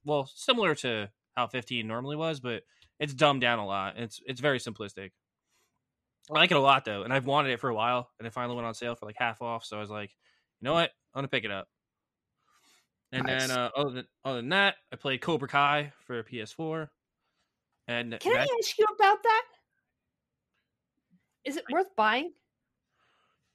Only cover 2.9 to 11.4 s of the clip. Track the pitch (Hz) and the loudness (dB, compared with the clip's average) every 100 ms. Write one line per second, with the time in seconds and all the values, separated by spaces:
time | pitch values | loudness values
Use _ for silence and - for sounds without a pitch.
2.9 | - 147 131 151 139 120 117 101 98 95 | -8 -6 4 4 6 2 2 0 -2 -4
3.9 | 110 117 - - 123 147 127 117 101 101 | -6 -10 -10 -12 -4 0 0 -4 -10 -10
4.9 | - 95 _ _ _ _ _ _ _ _ | -10 -16 _ _ _ _ _ _ _ _
5.9 | _ _ _ - 156 175 156 135 131 - | _ _ _ -2 4 6 6 8 6 4
6.9 | 101 113 135 131 143 139 120 135 110 117 | -4 0 0 2 2 2 0 -2 0 2
7.9 | 123 123 - 113 123 120 120 117 110 120 | 0 -2 -12 -10 -6 -6 -4 -6 -6 -6
8.9 | 117 104 107 120 113 120 113 - 107 104 | -8 -10 -4 -4 -2 -6 -8 -8 -10 -8
9.9 | 107 101 _ _ _ _ - 123 165 170 | -8 -10 _ _ _ _ -10 0 2 0
10.9 | _ _ 131 139 131 | _ _ -8 -4 -2